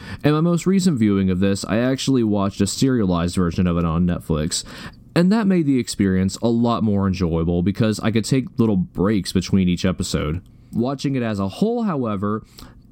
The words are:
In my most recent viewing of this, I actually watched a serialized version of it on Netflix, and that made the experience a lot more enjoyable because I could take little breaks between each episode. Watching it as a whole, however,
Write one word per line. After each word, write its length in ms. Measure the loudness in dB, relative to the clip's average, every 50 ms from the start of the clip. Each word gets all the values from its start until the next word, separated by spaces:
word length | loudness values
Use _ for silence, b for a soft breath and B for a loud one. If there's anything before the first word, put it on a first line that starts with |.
| B B -8 B B
In 80 | 0
my 80 | 2 2
most 240 | 2 2 0 0 2
recent 340 | 2 2 2 2 2 2 2
viewing 300 | 2 2 4 2 2 2
of 120 | 2 2
this, 220 | 2 0 0 -2 -4
I 100 | -2 -2
actually 480 | 0 0 0 -2 -2 0 0 2 2 2
watched 380 | 2 0 0 0 0 0 0
a 40 | -2
serialized 720 | -2 0 0 2 2 2 2 2 2 0 0 0 0 0
version 300 | 0 0 0 0 0 0
of 100 | 2 2
it 80 | 0 0
on 220 | 0 0 2 0
Netflix, 580 | 0 0 -2 -2 -2 -2 -2 -2 -4 -4 -6 -8 B B B B B B B -12 -4 0
and 160 | 2 2 2
that 160 | 2 2 2
made 200 | 2 2 2 2
the 120 | 2 2 0
experience 600 | 0 -2 -2 0 2 2 2 2 2 0 -2 -2
a 80 | 0 0
lot 340 | 2 2 2 2 0 0
more 240 | 0 0 0 2 0
enjoyable 560 | 0 0 0 0 0 0 0 0 0 0 0
because 380 | 0 0 0 0 0 0 0 0
I 120 | -2 -2
could 120 | 0 0 0
take 340 | 0 0 0 -2 -2 -2 0
little 200 | 0 2 2 0
breaks 520 | -2 -2 -2 -2 0 0 0 0 -2 -2
between 380 | -2 -2 0 0 0 2 2 2
each 160 | 0 0 0
episode. 580 | -2 -2 -2 -4 -4 -4 -2 -2 -2 -4 -6 -6 -12 -20 -20 -18 -8
Watching 440 | -4 -2 -2 -2 -2 -4 -4 -2 -2
it 60 | -2
as 160 | -2 -2 -2 -2
a 100 | -4 -4
whole, 340 | -2 -2 0 0 0 0
however, 640 | -2 -2 -2 -2 -2 -4 -4 -4 -2 -4 -4 -4 -8 B B B B B B B -8 -4